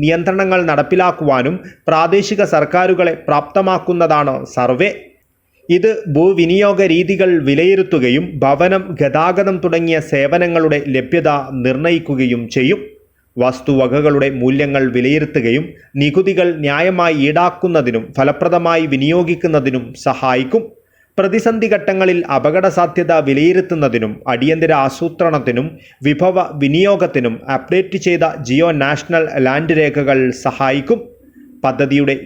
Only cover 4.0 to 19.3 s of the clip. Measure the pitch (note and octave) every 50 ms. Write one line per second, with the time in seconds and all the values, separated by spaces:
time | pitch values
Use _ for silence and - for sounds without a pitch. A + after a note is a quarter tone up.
4 | E3+ D#3+ D#3 D3+ D3 C#3 C3 C3 C3+ - - - B2 A#2+ B2+ B2 F3+ G#3 - -
5 | - - _ _ _ _ _ _ _ _ _ _ _ - F3 F#3 G#3+ A3 A3 F3+
6 | - F3+ C#3+ D3 E3+ F#3+ G3 E3+ E3+ E3 F3+ G3 G#3 G3+ G3 F#3 G3 F3+ D#3+ E3+
7 | F3+ D#3+ G3 F3 F#3+ F#3 F3 E3 C#3+ C3 C#3 C#3+ E3+ F#3 G3 F#3+ F#3 F#3 F3+ D3+
8 | B2 B2 B2 C#3+ F3 F3 D#3 C#3+ C#3 C3+ C#3+ C#3 E3+ F#3 F#3+ F#3+ F#3 F#3+ E3 -
9 | D3+ C#3 C3+ D3+ D#3+ F3 F#3 F#3 G3 G3 F#3+ F3 D#3+ F3 E3 E3+ E3 E3 E3 D#3
10 | D3+ - - C#3+ C#3 C#3+ E3 F3 F3 F3 E3+ E3 D#3+ D#3 D3+ D3 C#3 C#3+ B2+ C3
11 | B2+ - F3 E3+ - D#3 D3 C#3+ C3+ C3+ C3+ C3 A#2+ B2+ C3 C3 D#3 E3+ F3 E3
12 | D#3+ - C#3 C3 C3 B2 A#2+ A#2 A#2 A2+ - C3+ B2+ C#3+ G3 G4+ - - - -
13 | _ _ _ _ _ _ _ B2 B2 B2+ B2+ B2+ - - C#3 C3+ C3 B2 B2+ D3
14 | D3 D3+ D3 C#3 C3+ C#3 C3+ B2+ B2 B2+ C3+ C#3 D3 C#3 C#3 C#3 C3+ B2+ A2+ B2
15 | B2 C3 D3 D3+ D3+ D3 - D3+ A2+ A#2 A#2 C#3+ D#3+ - - - - _ _ C#3
16 | C#3 D3+ D3 F#3 F#3+ G3 F#3+ F3 F3+ F3 E3+ D3+ D3+ C#3+ C#3+ D3 E3+ F#3 F#3 F3
17 | F3 E3+ D#3+ D3 C3+ C#3+ D3 E3+ F3 F3 E3+ - - F#3 E3+ D#3+ C3 B2 A2+ A2+
18 | A2+ - - - C3+ C#3+ C#3+ - - - - E3+ E3 E3 E3 E3 D#3+ D3+ C3+ C3
19 | C3+ D3 E3 F3+ F3 D#3+